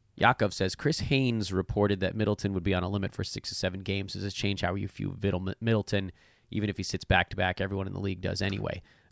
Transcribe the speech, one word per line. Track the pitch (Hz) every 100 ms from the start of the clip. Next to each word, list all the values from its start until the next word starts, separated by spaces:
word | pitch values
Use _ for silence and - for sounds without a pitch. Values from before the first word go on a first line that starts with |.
| _ -
Yakov | 113 127 104
says, | - 92
"Chris | - 143 160
Haynes | - 139 131 117 95
reported | 95 92 - 101 98
that | 92 92
Middleton | 104 104 101
would | 95
be | 90
on | 90
a | 90
limit | 101 98
for | -
six | 95 - -
to |
seven | - 92 92
games. | 95 98 98
Does | 98
this | 101
change | - 101 98
how | 92
you | 95 101
view | - 98 92
Middle-, | 101 92 92 98
Middleton? | 113 113 101 101 95 - _ _ -
Even | - 104
if | 98
he |
sits | 95 90
back-to-back, | - 92 87 98 92 92
everyone | 95 98 95
in |
the | 95
league | 98 92
does | 92 92
anyway." | 95 98 101 90 - _ _